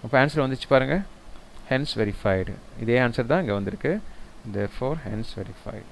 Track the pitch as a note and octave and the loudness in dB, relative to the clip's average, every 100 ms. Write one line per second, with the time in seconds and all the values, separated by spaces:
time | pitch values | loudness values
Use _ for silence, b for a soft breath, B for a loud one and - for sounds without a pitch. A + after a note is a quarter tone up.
0 | A#2 B2+ C#3+ D3+ C3 C3 - C3+ C3 E3+ | 4 4 6 4 0 0 4 4 6 0
1 | G3 - - - - - - C3 D3 - | -2 -12 -16 -16 -16 -18 -2 -2 0 0
2 | G#2 G2 G#2+ F#2+ F#2 - - - A2+ A#2+ | 0 2 2 2 0 -6 -12 -6 2 4
3 | B2 A#2+ A#2 E3 D3+ G2+ G2 G2+ C3+ G3+ | 4 2 2 2 2 0 -2 -2 -2 -2
4 | B B B - A2 G2+ G2+ - C3 D#3 | B B B -14 -8 -4 -4 -4 -4 -4
5 | A#2 G#2+ A2+ - G2+ - - G#2 - | -4 -6 -6 -8 -10 -10 -12 -12 -14